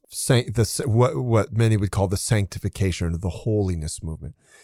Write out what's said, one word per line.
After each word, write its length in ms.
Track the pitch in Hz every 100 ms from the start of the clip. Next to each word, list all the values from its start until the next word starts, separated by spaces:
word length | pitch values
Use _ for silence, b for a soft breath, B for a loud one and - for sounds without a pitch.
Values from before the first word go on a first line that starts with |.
| _
san-, 420 | - - 123 123
the 120 | 107 110
sa-, 180 | -
what, 320 | - 110 123 151
what 400 | 127 113 92 110
many 220 | 113 110
would 120 | 101
call 180 | - 98
the 100 | 98
sanctification 960 | - 110 95 - 101 - 95 87 85
or 20 | 82
the 140 | 92
holiness 720 | - - 104 98 85 76 -
movement. 320 | 80 78 69 - b b